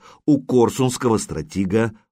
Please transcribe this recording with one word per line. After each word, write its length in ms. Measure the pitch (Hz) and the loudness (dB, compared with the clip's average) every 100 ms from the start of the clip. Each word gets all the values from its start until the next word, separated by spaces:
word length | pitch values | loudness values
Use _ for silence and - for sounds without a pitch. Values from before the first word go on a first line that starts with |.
| - - - | -20 -8 0
у 160 | 143 | 0
корсунского 760 | - 127 113 - 131 127 123 107 | 2 2 2 2 -2 0 0 0
стратега 800 | - 80 78 92 95 107 113 110 _ | -2 -10 -8 -4 -2 0 -2 -6 _